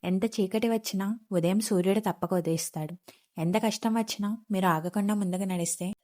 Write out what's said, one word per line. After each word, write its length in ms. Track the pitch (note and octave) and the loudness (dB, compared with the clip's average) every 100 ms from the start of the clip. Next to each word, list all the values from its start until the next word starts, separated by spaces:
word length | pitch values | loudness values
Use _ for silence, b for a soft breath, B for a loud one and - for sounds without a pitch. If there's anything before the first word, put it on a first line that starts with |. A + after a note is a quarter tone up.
ఎంత 200 | F3 F#3 | 0 0
చీకటి 440 | A3 A3 F#3+ G#3+ A3+ | 0 0 0 0 2
వచ్చినా 500 | A3+ A3 F#3+ G3 A3+ _ | 0 0 -4 -2 -4 _
ఉదయం 280 | F3+ E3+ G3 | 0 2 2
సూర్యుడు 400 | G#3+ F#3+ F3+ G3+ | 2 2 4 2
తప్పక 340 | G#3 F3 E3+ | 2 -2 0
ఉదయిస్తాడు. 640 | F#3 E3+ E3 - - D#3 F3 - B B - | 0 0 -2 -2 -6 -8 -8 -16 B B -4
ఎంత 180 | E3+ G3+ | 0 2
కష్టం 380 | A3+ G#3 A#3 | 0 0 0
వచ్చినా 440 | A3+ A3 - G#3 A3 _ | 0 0 -2 -4 -4 _
మీరు 160 | F#3+ F#3 | 0 2
ఆగకుండా 480 | D#3+ F3 G#3 G3+ | 2 0 -2 0
ముందుకు 280 | G#3+ F#3+ F3+ | 0 0 -2
నడిస్తే 500 | F#3+ F#3 E3+ - F3+ G#3 | -2 -2 -2 -2 -6 -8